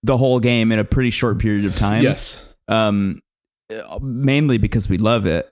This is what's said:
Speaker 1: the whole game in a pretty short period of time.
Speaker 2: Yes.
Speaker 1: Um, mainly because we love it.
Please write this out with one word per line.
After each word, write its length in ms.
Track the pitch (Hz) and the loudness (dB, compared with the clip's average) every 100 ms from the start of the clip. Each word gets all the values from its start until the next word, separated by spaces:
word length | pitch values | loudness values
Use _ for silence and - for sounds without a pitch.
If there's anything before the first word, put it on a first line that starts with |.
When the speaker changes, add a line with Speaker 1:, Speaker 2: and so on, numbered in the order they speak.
Speaker 1:
the 140 | - 131 | 0 2
whole 220 | 131 127 | 2 2
game 320 | 120 120 113 | 2 2 2
in 60 | 113 | 0
a 60 | |
pretty 260 | 104 - 123 | 0 0 0
short 300 | 110 123 98 | 0 -2 0
period 260 | 113 104 101 | 0 0 -2
of 100 | 90 | -2
time. 280 | 104 107 | 0 2
Speaker 2:
Yes. 420 | 127 - - - - _ - | 0 0 -2 -4 -10 _ -4
Speaker 1:
Um, 540 | 110 110 101 98 85 _ _ _ _ _ 110 53 92 | 0 0 0 -2 -4 _ _ _ _ _ -14 -12 -10
mainly 580 | 135 120 139 139 151 123 | -8 -2 0 2 2 2
because 280 | 104 117 98 | 0 -2 -2
we 120 | 95 | 0
love 260 | 107 117 98 | 2 2 2
it. 240 | 82 - | -2 -4